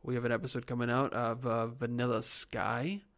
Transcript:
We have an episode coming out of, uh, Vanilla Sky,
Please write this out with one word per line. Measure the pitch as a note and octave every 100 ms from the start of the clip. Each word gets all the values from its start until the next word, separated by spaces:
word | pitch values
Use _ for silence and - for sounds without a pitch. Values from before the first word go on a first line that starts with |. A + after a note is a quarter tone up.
We | C3+
have | B2
an | A#2+
episode | A#2 C3 B2 -
coming | B2 A#2+
out | B2 C#3
of, | - A#2 A#2 B2
uh, | A2+ A2+
Vanilla | B2 A#2+ A#2+ B2 A2+
Sky, | - - - - G#2 A#2 D3+ G3+ -